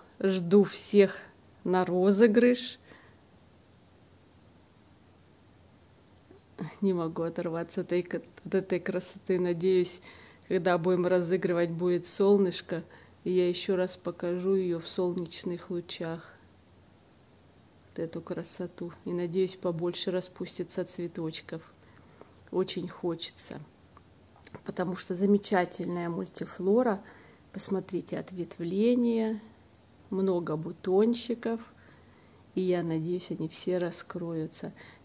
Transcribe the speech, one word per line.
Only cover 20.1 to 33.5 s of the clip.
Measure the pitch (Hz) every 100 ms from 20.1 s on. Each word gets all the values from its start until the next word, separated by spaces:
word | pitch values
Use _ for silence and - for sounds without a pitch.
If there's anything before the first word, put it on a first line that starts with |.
распустится | 185 180 - 185 - 170 - 175
цветочков. | - 170 175 160 160 - 165 - - - - - - - - -
Очень | 180 185 190 175
хочется. | - 180 165 - - - 147 151 - - - - - - - - - -
Потому | - 180 185
что | -
замечательная | 180 196 202 - 190 175 - 175 175 175
мультифлора. | 170 180 - 170 - 185 220 254 196 - - - - -
Посмотрите, | 196 - 190 190 180 - 170
ответвления, | 165 185 165 - 170 190 233 247 240 226 220 220 - - - - _ - -
много | 190 190 175 160 156
бутончиков. | 165 - 190 190 226 233 - 233 226 226 - - - - - - - - - -
И |
я | 185 175
надеюсь, | 170 160 160 180 -
они | 170
все | 160